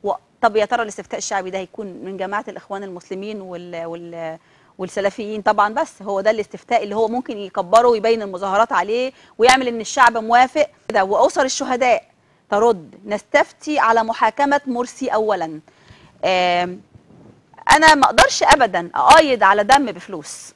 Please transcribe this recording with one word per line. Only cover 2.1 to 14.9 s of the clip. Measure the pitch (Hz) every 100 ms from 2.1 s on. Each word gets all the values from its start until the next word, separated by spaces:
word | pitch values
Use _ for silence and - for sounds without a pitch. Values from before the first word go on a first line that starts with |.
| 190
جماعه | 190 202 220
الاخوان | 180 - 196
المسلمين | 202 175 - 190 202 214
وال-، | 190 175 175 170
وال-، | 165 170 170 170 160 160 _ _ _ -
والسلفيين | 185 - 196 190 208 214
طبعًا، | 208 208 208
بس | 220 - -
هو | 202 196
ده | 196
الاستفتاء | 226 202 196 - 240
اللي | 208 202
هو | 226
ممكن | 240 - 214
يكبره | 196 - 180 220 240
ويبين | 233 220 226
المظاهرات | 202 180 196 196 233
عليه | 202 185 226 254 - _ _
ويعمل | 233 262 247
ان | 233
الشعب | 214 - 240 233
موافق | 220 240 254 311 294 _ _
كده. | 214
واسر | 190 196 262 -
الشهداء | 262 - 254 254 254 233 _ _ _ _ _
ترد: | 208 233 208 151 - 208
"نستفتي | 202 - 285 320 _ - 294
على | 226 226
محاكمه | 226 226 226 220 277 285 285
مرسي | 240 247